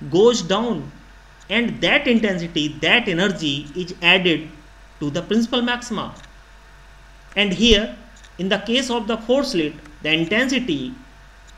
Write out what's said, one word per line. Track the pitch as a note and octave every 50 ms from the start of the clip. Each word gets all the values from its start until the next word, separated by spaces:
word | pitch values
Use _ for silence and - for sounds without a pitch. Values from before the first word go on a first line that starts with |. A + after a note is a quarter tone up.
| D3+ C#3
goes | D#3 F3+ A3 A#3+ A#3 A#3
down, | F3 E3+ F#3+ G#3+ A#3 A#3+ G#3 D3+ C3+ - - - - - - - - - - - - -
and | G3 A#3 A#3+ G#3+ - -
that | E3 F#3 A#3+ C#4+ C#4+
intensity, | C4 A#3 A3 A3 G3+ F#3 E3+ E3+ E3+ E3+ D#3 D3+ D3+ D3+ D3+
that | D#3 E3+ G#3+ A#3+ A#3+ G#3
energy | E3 E3 G3 G#3 F3 D#3 D#3+ D3 C#3 C#3+ D3+ - -
is | F3+ F3+ F3+ F#3 -
added | F3 E3+ F#3 G3 F3+ F3+ D#3+ D#3 D#3 D3+ - - - - - - - - - -
to | D3+ D3
the | C#3+ F3
principal | E3+ - G#3 A#3 A3+ - B3+ B3
maxima. | A#3+ A#3+ B3 A#3+ - - A3 E3+ B2+ - - - - - - - - - - - - - - - - - - - - - - - - - -
And | G3 G#3 G3
here, | F3 E3 A3+ A#3+ G#3+ G3+ A3 B3+ - - - - - - - - - -
in | F3+ F#3+
the | G3+ G3
case | G3+ A3+ A#3 C4+ B3 B3
of | A#3 A#3+ G#3
the | A3 A3+
fourth | A3 - - B3+ C#4 C4+ -
slit, | - E3+ D3+ D3 - - - - - -
the | - D3+
intensity | D#3+ E3 E3 E3 G#3 A#3 C4+ B3+ C#4 A#3+ B3 F#3+ D3+ C3+ B2+ B2+ B2 - - - - - - - - - - - -